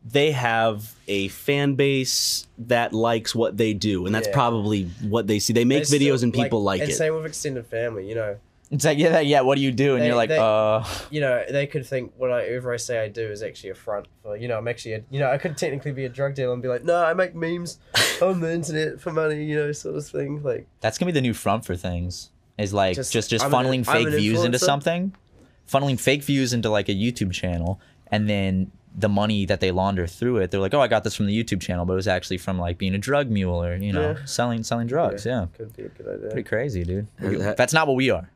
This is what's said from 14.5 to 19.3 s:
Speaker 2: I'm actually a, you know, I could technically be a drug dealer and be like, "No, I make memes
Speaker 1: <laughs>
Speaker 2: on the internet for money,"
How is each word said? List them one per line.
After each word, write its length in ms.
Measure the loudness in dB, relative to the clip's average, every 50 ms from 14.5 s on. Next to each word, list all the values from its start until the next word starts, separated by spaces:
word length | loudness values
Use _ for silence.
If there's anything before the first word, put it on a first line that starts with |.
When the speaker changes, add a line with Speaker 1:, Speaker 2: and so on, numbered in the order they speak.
| -4 -4
Speaker 2:
I'm 80 | -4
actually 280 | -6 -6 -6 -8 -8 -8
a, 100 | -8 -10 -8
you 100 | -4 -2
know, 100 | 0 0
I 80 | 0 0
could 180 | -2 -6 -4
technically 360 | -4 -4 -4 -4 -4 -6 -8
be 120 | -8 -6 -8
a 20 | -8
drug 260 | -4 -4 -4 -4 -2
dealer 180 | -2 -2 -2 -2
and 60 | -4
be 60 | -4 -4
like, 140 | -4 -2
"No, 140 | 0 0 2
I 180 | 2 4 2 2
make 220 | 0 0 -2 -2
memes 420 | -6 -4 -4 -4 -4 -6 -10 -12 -14 _ -4 0
Speaker 1:
<laughs> 260 | 0 0 0 2 2
Speaker 2:
on 180 | 2 2 2 0
the 100 | -2 -2
internet 460 | -2 -2 -4 -4 -2 -2 -2 -4 -4 -6
for 120 | -8 -4
money," 320 | -2 0 0 0